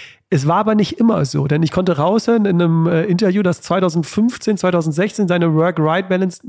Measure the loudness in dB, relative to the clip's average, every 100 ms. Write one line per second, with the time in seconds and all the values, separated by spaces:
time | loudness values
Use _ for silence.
0 | -20 -16 -4 -2 2 0 2 0 0 0
1 | 0 2 -2 -2 -2 0 0 0 0 0
2 | 2 0 0 0 2 2 2 2 2 0
3 | 0 0 2 2 0 -2 -2 0 0 -2
4 | -2 0 -2 -2 -4 -2 0 0 -2 -2
5 | -2 -2 0 2 2 2 0 2 0 0
6 | 0 -2 -2 -4